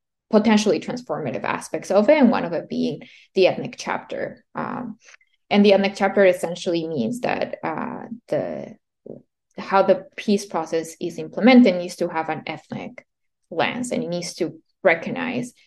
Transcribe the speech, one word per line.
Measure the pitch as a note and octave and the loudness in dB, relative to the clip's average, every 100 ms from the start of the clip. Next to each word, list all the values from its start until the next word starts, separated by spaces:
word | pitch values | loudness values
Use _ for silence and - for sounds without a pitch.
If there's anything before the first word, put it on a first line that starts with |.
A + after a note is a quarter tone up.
| _ _ _ | _ _ _
potentially | G#3+ A3 G#3+ G#3 D#3+ | 2 4 4 2 0
transformative | - - - D#3 D3 G#2+ | -2 -10 -8 -8 -6 -6
aspects | - - - G#3+ - | -6 -6 -6 -10 -2
of | G3 G#3+ | 2 4
it, | D#4 | 6
and | B3+ | 4
one | G3 | 4
of | E3+ | -2
it | D#3+ - | -6 -6
being | E3 E3 - - - _ - | -4 -4 -6 -12 -20 _ 2
the | F3+ | 2
ethnic | - - - | 2 -6 -10
chapter. | - - - - - - _ - | -8 -8 -8 -8 -8 -12 _ -10
Um, | - - - - _ - _ _ _ | -8 -8 -10 -14 _ -20 _ _ _
and | G#3 | 4
the | G3+ | 6
ethnic | G3 G3 G#3 | 6 4 0
chapter | G3+ G3+ F#3+ | 0 4 4
essentially | F3+ E3 E3+ - E3+ D#3+ | 4 -2 -6 -4 -4 -2
means | D#3+ A3+ B3 | -4 -4 0
that, | - - - - | 0 0 -2 -6
uh, | - D#3 C#2+ C2 - - - | -8 -6 -6 -10 -12 -16 -6
the, | D3+ F2+ D2 C#2 - _ _ - - _ _ _ - | -4 -4 -8 -12 -16 _ _ -20 -20 _ _ _ -18
how | G3 F#3+ | -2 2
the | F#3+ F#3+ - - | 4 2 -2 -8
peace | - G3+ - | -2 0 -2
process | F3 E3 E3 D#3+ - | -8 -4 -6 -6 -8
is | E3+ E3 | -10 -10
implemented | D#3 - G#3 B3+ A#3 F3+ | -10 2 8 8 8 4
needs | F3+ - | -4 -4
to | F3 | -4
have | E3 D#3+ | -4 -4
an | - - | -6 -8
ethnic | D3+ - - F#2+ - _ _ _ _ _ | -12 -12 -12 -12 -16 _ _ _ _ _
lens, | E3+ A#2 - - | -2 -2 -2 -4
and | - | -4
it | D#3+ | -4
needs | F3 E3+ - | -6 -8 -6
to | D#3+ - _ _ | -6 -6 _ _
recognize | F#3 E3 - - E2+ - B3 - | 0 0 -2 -8 -6 -6 -8 -14